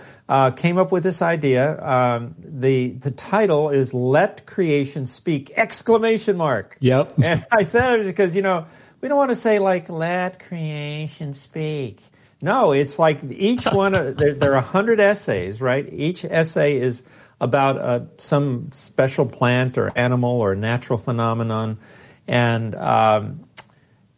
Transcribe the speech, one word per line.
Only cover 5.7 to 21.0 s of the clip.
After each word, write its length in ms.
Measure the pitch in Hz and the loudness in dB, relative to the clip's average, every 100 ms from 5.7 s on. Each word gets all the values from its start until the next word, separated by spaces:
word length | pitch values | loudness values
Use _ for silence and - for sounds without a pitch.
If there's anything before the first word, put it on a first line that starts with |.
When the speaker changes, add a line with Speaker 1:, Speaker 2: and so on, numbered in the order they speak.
| - - 226 226 226 220 180 | -2 2 2 2 0 0 0
Speaker 1:
mark. 400 | 156 117 - - | 0 -2 -4 -2
Speaker 2:
Yep. 340 | 127 127 147 - | 2 2 2 0
Speaker 1:
And 200 | 156 165 - | 2 0 0
I 140 | 226 | 0
said 360 | 170 233 254 233 | 2 2 2 0
it 40 | |
because, 320 | 196 196 190 180 | 0 0 0 0
you 60 | |
know, 240 | 190 180 160 - - _ | 0 -2 -4 -16 -20 _
we 80 | 254 | -2
don't 100 | 285 | 0
wanna 160 | 269 | 2
say, 240 | 233 233 208 | 0 2 2
like, 320 | 196 180 165 | 2 0 -4
"Let 480 | 165 165 180 180 185 | -6 -4 -2 -4 -8
creation 960 | - 175 160 151 147 151 156 - 147 | -12 -8 -6 -6 -8 -8 -10 -10 -10
speak." 680 | 139 - 160 156 151 123 101 - _ _ _ | -10 -10 -8 -6 -4 -8 -10 -20 _ _ _
No, 320 | 143 247 202 | -2 2 4
it's 260 | 139 139 - | 4 2 2
like 220 | 160 147 139 | 2 2 -6
each 340 | - 208 247 226 | -2 0 0 0
one, 280 | 196 196 | 2 2
uh, 200 | 190 139 - | 2 0 0
there, 180 | 147 | 0
there 180 | 135 143 | 2 2
are 60 | 135 | 2
a 20 | |
hundred 400 | 123 190 220 220 | 2 0 2 4
essays, 600 | 202 202 - 101 90 107 | 4 2 -2 -4 -4 -4
right? 280 | 127 131 - | -2 -2 -4
Each 320 | 80 147 180 | -4 -4 -4
essay 520 | 165 165 160 165 147 139 | -2 0 0 2 2 2
is 280 | 127 120 - - - - | 0 -4 -10 -20 -20 -6
about, 360 | 127 143 135 135 | 0 2 2 0
uh, 220 | - 123 120 - | -2 -4 -4 -12
some 540 | - 147 143 120 160 | -2 0 0 -4 -8
special 540 | - - - 131 131 123 | -12 -6 0 0 0 -2
plant 520 | - 123 123 127 127 | 0 2 2 0 -2
or 140 | 104 - | -2 0
animal 440 | 123 123 123 123 | 0 2 0 0
or 160 | 104 98 | 0 0
natural 420 | 110 123 - | -2 -2 -2
phenomenon. 800 | 120 | -4